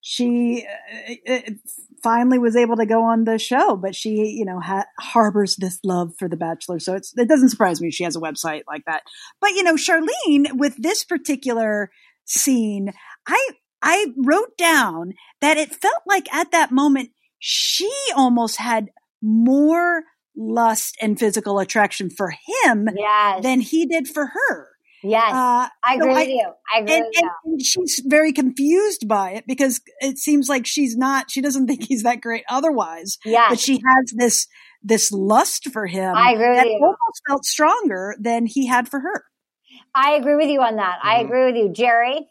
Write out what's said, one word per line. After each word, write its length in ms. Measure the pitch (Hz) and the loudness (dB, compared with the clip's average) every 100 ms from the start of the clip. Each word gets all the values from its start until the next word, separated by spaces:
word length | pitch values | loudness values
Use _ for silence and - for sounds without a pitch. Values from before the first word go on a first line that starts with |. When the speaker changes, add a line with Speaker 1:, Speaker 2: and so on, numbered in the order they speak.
Speaker 1:
she, 640 | - - 240 240 240 240 - | -10 -4 -2 0 0 -2 -8
uh, 320 | 202 - 220 220 | -16 -16 -18 -14
it, 120 | 240 - | -14 -4
it 280 | 254 - 208 - - - _ | -4 -4 -14 -16 -20 -20 _
finally 380 | 233 233 247 254 | 0 2 4 4
was 160 | 233 226 | 4 4
able 220 | 240 233 | 2 2
to 80 | 220 | 2
go 180 | 226 | 2
on 220 | 226 226 226 | 4 2 2
the 120 | 220 | 0
show, 380 | - 247 403 202 | 0 2 2 0
but 180 | 190 185 | -4 -6
she, 160 | 220 214 214 | -4 -2 -2
you 160 | 208 196 | -4 -6
know, 140 | 180 | -6
ha-, 260 | 170 196 - - | -6 -4 -6 -10
harbors 580 | - 233 208 202 190 - | -2 2 4 2 0 -2
this 200 | 185 180 | -6 -6
love 300 | 196 180 170 - | -4 -2 -4 -6
for 100 | 180 | -8
The 80 | 165 | -6
Bachelor. 420 | 165 165 - 175 | -6 -8 -8 -8
So 160 | - 190 | -6 -6
it's, 180 | - - | -6 -2
it 100 | 233 | 4
doesn't 220 | 302 254 | 6 6
surprise 320 | - 202 165 | 4 0 0
me 100 | 170 | -4
she 140 | 147 180 | -4 -6
has 100 | 160 | -6
a 40 | |
website 400 | 160 143 165 151 - | -8 -8 -8 -8 -10
like 180 | 151 165 | -12 -6
that. 160 | 156 - - - _ | -8 -8 -20 -20 _
But, 100 | 403 | -2
you 120 | 381 | 0
know, 120 | 359 320 | 0 0
Charlene, 800 | - 330 320 640 415 285 285 262 | 2 0 0 -4 2 2 2 0
with 240 | 285 - | -2 -2
this 220 | 269 427 | -4 -4
particular 880 | - 349 330 269 262 233 220 208 202 _ _ _ - | -4 -6 -4 -4 -2 -2 -2 -2 -6 _ _ _ -6
scene, 680 | - - 254 220 202 196 - - - - | -2 0 0 0 -4 -8 -10 -20 -18 -4
I, 220 | 381 539 - _ _ | -2 -2 -8 _ _
I 260 | 277 359 403 247 | 0 0 -2 -2
wrote 400 | 262 339 494 - | 0 2 0 -2
down 560 | 339 311 220 165 175 196 - _ | 2 2 2 -4 -10 -14 -20 _
that 160 | 285 302 | 0 0
it 180 | 311 - | -2 -2
felt 260 | 392 659 - | -2 -2 -2
like 260 | 392 - | -2 -2
at 180 | 285 339 | -4 0
that 180 | 339 302 | 0 2
moment 380 | 254 294 269 247 _ _ _ | 2 2 2 -2 _ _ _
she 540 | - - - - 392 554 554 277 | -6 -4 -2 -2 -4 -4 -2 2
almost 420 | 262 240 226 - | 2 2 0 -4
had 320 | 233 226 208 _ _ _ | -4 -4 -4 _ _ _
more 840 | 214 220 240 277 294 339 349 339 320 _ _ - | 0 2 4 4 4 2 0 -2 -6 _ _ -12
lust 600 | 220 226 233 220 - - | -4 0 0 0 -6 -6
and 180 | 220 208 | -4 0
physical 400 | 220 208 202 202 | 0 -2 -2 -2
attraction 500 | 190 226 202 - 185 | -2 0 0 0 -10
for 220 | - 190 151 - 480 | -6 -6 -6 -8 0
him 240 | 403 220 214 196 | 2 2 0 -2
Speaker 2:
Yes. 480 | 208 208 208 190 | 0 2 2 0
Speaker 1:
than 160 | 247 262 | 0 0
he 260 | 220 320 302 | 0 0 0
did 220 | 330 262 | -2 -4
for 200 | 302 285 | -6 -6
her. 400 | 403 539 175 135 _ _ _ | -2 -2 -2 -10 _ _ _
Speaker 2:
Yes. 300 | 196 220 226 | -2 2 2
Speaker 1:
Uh, 380 | 254 247 240 247 _ | 2 2 2 -2 _
Speaker 2:
I 160 | 240 254 | -2 2
Speaker 1:
so 40 | |
Speaker 2:
agree 100 | 262 | 2
Speaker 1:
I 40 | 262 | 2
Speaker 2:
with 80 | 311 | 2
you. 240 | 262 196 - - 220 | -2 -4 -6 -2 -2
I 40 | |
agree 140 | 208 214 | 2 0
Speaker 1:
and, 100 | 226 | 0
Speaker 2:
with 100 | 392 | 0
Speaker 1:
and, 80 | |
Speaker 2:
you. 60 | 339 339 320 | -2 -4 -6
Speaker 1:
and 80 | 320 262 | -4 -2
she's 360 | - 359 - 262 | -2 -2 -4 2
very 280 | 302 311 | 2 2
confused 760 | 285 262 254 277 349 415 381 208 | 2 -2 0 2 2 2 -4 -2
by 240 | 208 190 | -2 -2
it 140 | 202 - | -6 -8
because 320 | 262 269 233 _ - | 0 0 -2 _ -6
it 160 | 269 269 | -6 -4
seems 320 | - 294 269 | 0 2 2
like 180 | 269 240 | -2 -2
she's 300 | - 269 226 | -2 0 0
not, 340 | 262 277 - | 0 0 -2
she 80 | 277 | -4
doesn't 280 | 285 269 247 | -2 0 0
think 160 | 285 - | -2 -2
he's 160 | 262 | 0
that 160 | 233 240 | 0 -2
great 240 | 233 226 - | -4 -8 -4
otherwise. 680 | 254 320 269 175 165 185 - | -2 0 0 -4 -8 -12 -10
Speaker 2:
Yes. 260 | 220 226 226 | 0 4 4
Speaker 1:
But 100 | 233 | 2
she 140 | - 262 | 0 0
has 360 | 247 262 262 220 | 4 4 2 0
this, 280 | 240 - - _ - _ | 0 0 -4 _ -20 _
this 260 | 202 220 - | -2 0 0
lust 560 | 202 196 220 392 - - | -2 4 4 4 -2 -8
for 160 | 220 196 | -8 -6
him 260 | 185 190 196 | -4 0 4
Speaker 2:
I 140 | 240 | 4
agree 160 | 233 240 | 4 4
with 80 | 247 | 4
Speaker 1:
that 100 | 247 | 4
Speaker 2:
you. 60 | 214 | 4
Speaker 1:
almost 400 | 311 381 932 - 302 | 2 2 -4 -4 -4
felt 160 | 277 - | -4 -2
stronger 680 | - 302 440 381 185 190 208 | 0 2 2 0 -2 -6 -6
than 260 | 214 233 233 | -4 -2 -2
he 220 | 277 254 | -2 0
had 220 | 247 240 | 0 0
for 100 | 277 | -6
her. 240 | 294 415 _ _ _ _ _ 254 _ 269 | -6 -8 _ _ _ _ _ -20 _ 0
Speaker 2:
I 200 | 277 302 | 2 2
agree 200 | 262 294 | 2 2
with 140 | 302 | 2
you 100 | 285 | 2
on 140 | 240 220 | 0 0
that. 240 | 190 180 | -4 -2
I 180 | 202 233 | 0 0
Speaker 3:
Mm-hmm. 60 | 240 | 2
Speaker 2:
agree 180 | 247 262 | 0 2
with 100 | 240 | 2
you. 140 | 202 | -2
Jerry? 580 | 190 247 233 240 285 294 | 0 2 2 2 -4 -10